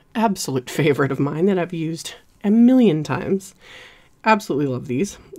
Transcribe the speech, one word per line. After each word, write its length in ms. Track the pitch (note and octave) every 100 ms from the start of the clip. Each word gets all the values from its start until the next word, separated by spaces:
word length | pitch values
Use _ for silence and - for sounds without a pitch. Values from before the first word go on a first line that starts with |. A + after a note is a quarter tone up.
| _ -
absolute 540 | A3 F#3+ - C3 -
favorite 420 | - D3+ C#3 C3+
of 80 | C3+
mine 260 | C#3+ D3+ F#3+
that 140 | F#3
I've 140 | E3+
used 420 | E3+ D#3+ E3 - - _ _
a 80 | G#3
million 520 | A3 A#3+ B3+ A3+ D#3
times. 520 | D3 C3+ - G3 - - - - - _ _ _ -
Absolutely 400 | A3 - C#3+ C#3+
love 220 | B2 C3
these. 300 | B2 G3+ - -